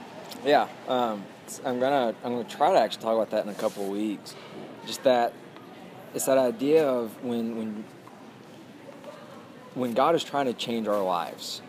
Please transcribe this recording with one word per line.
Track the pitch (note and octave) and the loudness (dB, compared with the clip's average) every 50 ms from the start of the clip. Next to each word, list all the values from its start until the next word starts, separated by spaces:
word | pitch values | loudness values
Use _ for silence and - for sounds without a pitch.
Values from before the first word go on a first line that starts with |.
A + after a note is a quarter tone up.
| - - - - - - - - - | -16 -16 -16 -16 -14 -14 -12 -2 2
Yeah, | C3+ D3 C3 G#2+ - - - - - | 6 6 6 6 4 -2 -8 -4 -2
um, | B2+ B2 A#2+ A#2 G#2+ G#2 G2 - - - - | 0 2 2 0 0 -4 -8 -12 -16 -18 -16
s-, | - - - - | -14 -14 -6 -4
I'm | C3+ B2 B2 | -2 0 0
gonna, | B2+ C3+ C#3+ C#3 A#2+ A2+ A2 - - | 2 2 2 2 2 2 0 -2 -4
I'm | B2+ A#2+ | -4 -4
gonna | A#2+ A2 | -4 -4
try | - - - C#3+ E3 F#3+ | -6 0 2 4 4 6
to | D#3 | 6
actually | A2+ - - - - | 4 4 0 -2 0
talk | A2+ A2+ | 2 2
about | A2+ G#2 - | 2 2 2
that | A2 G#2+ F2 | 0 -2 -2
in | G#2 | -2
a | G2 | -4
couple | F#2 A2 G#2+ F#2+ G#2 G2+ | -2 -2 -2 -2 -2 -4
of | G2 | -2
weeks. | G2 G#2 G#2+ G#2+ G2 F2+ - - - - - - - - - - - - - | -2 -2 -2 -2 -2 -4 -8 -12 -16 -16 -16 -16 -14 -14 -14 -14 -14 -14 -10
Just | - - - - | -10 -10 0 4
that, | C3 B2+ A#2+ A#2 A#2 - - - - - - - - - - - - - - - - - | 4 6 6 4 2 0 -6 -16 -20 -18 -18 -18 -18 -18 -18 -18 -18 -18 -18 -16 -10 -8
it's | C3+ - | -4 0
that | - C3+ C3 | 2 4 4
idea | C3 B2 A#2 A2 C3 C#3+ D#3 D#3+ D#3 C#3 | 4 4 2 0 2 4 6 6 6 4
of | B2+ B2 A#2 G#2+ G2+ - - | 2 0 -2 -4 -6 -8 -6
when, | B2 A#2+ A#2 A2+ A2+ A#2 A2+ | -2 -2 -2 -2 -2 -4 -4
when, | A2+ A2 G#2+ G#2+ G#2+ - - - - - - - - - - - - - - - - - - - - - - - - - - - - - - - - - - - - - - | -4 -6 -6 -8 -10 -12 -16 -20 -20 -20 -20 -20 -20 -20 -20 -20 -20 -20 -20 -20 -20 -20 -20 -18 -18 -18 -18 -16 -16 -16 -16 -16 -16 -18 -18 -18 -18 -18 -18 -20 -18 -10 -6
when | C3 B2+ A#2+ A2+ | -4 -2 0 2
God | B2+ C3+ D#3 E3+ | 4 6 6 6
is | D3+ - | 4 2
trying | - - C#3+ C#3 | 0 0 0 0
to | B2+ A2 | 0 0
change | - - B2+ A#2 A#2 A2 G#2 | -2 -4 -4 -2 -2 0 2
our | G#2 G#2 | 2 2
lives. | G2 F#2 F2+ E2+ D#2+ A#1 A1 - - - - - - | 2 2 2 0 0 -4 -8 -10 -10 -10 -10 -10 -12